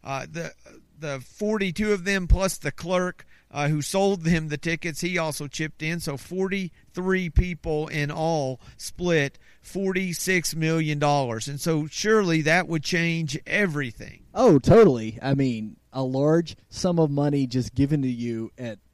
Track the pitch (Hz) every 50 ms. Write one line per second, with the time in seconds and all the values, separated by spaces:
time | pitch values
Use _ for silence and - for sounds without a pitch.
0 | - - 135 135 127 - 156 170 165 156 - _ - - - - - _ _ -
1 | 151 147 139 131 127 - - - 208 208 220 214 196 190 156 - 214 214 208 190
2 | 175 196 196 190 180 165 - 175 190 185 - - - 147 - - - 170 185 180
3 | 180 180 - - - _ - _ _ _ - 143 147 143 156 151 139 - - 196
4 | 196 196 202 185 160 165 175 160 156 156 147 143 - 170 165 160 - 175 147 -
5 | 175 180 180 170 160 156 147 - 147 131 - - 156 151 - - 151 156 170 170
6 | 151 160 139 127 - - 170 185 190 190 190 196 190 165 - - - _ _ 175
7 | 185 185 185 185 185 170 - - 180 180 175 - - 165 156 151 156 - - 156
8 | 147 143 147 - 160 165 165 156 139 131 131 - - - - - - - - -
9 | 175 175 170 156 139 135 - - - - - _ _ - - 180 196 190 185 185
10 | 190 185 170 - - 180 185 180 - - - 160 160 156 160 165 160 151 151 147
11 | 147 147 143 143 135 120 113 113 110 139 143 139 - 170 160 151 151 151 - -
12 | - 214 220 220 202 175 165 160 147 156 160 180 170 143 165 156 143 - 185 170
13 | 170 170 165 165 165 147 131 - - - - 202 208 185 147 147 139 120 - -
14 | - - - - - - - - 254 240 165 139 - - 190 226 226 175 127 117
15 | 110 110 107 - - 135 139 139 139 131 120 110 107 107 - _ _ _ - 131
16 | 135 131 131 135 143 151 160 170 170 - - - _ _ - - - 185 175 170
17 | 160 147 139 143 143 147 143 143 135 123 117 131 120 107 - - 139 139 156 147
18 | 135 127 123 117 120 120 117 113 113 107 _ - 127 117 107 98 _ _